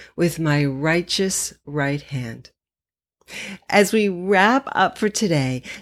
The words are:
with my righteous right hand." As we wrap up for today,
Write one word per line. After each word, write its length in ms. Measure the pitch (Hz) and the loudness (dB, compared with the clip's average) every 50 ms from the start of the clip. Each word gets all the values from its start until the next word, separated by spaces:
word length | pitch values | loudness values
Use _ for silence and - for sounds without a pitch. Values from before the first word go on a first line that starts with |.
| - - - | -18 -12 -4
with 240 | - 170 170 - 160 | 0 0 0 0 0
my 240 | 165 151 147 147 147 | 0 2 2 2 2
righteous 920 | 139 135 135 143 160 165 175 175 - - - 190 190 185 - - - - _ - | 0 -2 -2 0 0 0 0 0 -2 -2 -2 0 0 -2 -4 -6 -6 -10 _ -14
right 360 | - 143 151 139 139 143 143 | -8 -4 -2 -2 0 -2 -4
hand." 500 | 143 - 139 131 123 113 117 123 127 - _ _ _ _ _ _ _ _ _ _ _ _ _ _ _ - - - - - 196 - _ - | -6 -6 -8 -6 -6 -8 -10 -12 -16 -20 _ _ _ _ _ _ _ _ _ _ _ _ _ _ _ -18 -16 -14 -14 -14 -14 -14 _ 2
As 220 | - 202 202 196 | 4 4 4 4
we 160 | 226 220 208 | 4 2 2
wrap 600 | 202 180 170 180 190 208 185 196 214 247 269 269 - | 2 0 -2 0 2 4 4 6 4 4 2 0 -2
up 260 | - - 190 180 - | 0 0 0 0 0
for 120 | - 220 214 | -2 -4 -2
today, 520 | - - 226 185 165 147 135 131 127 127 - - - - | -2 0 0 0 2 0 0 0 -4 -6 -8 -12 -16 -16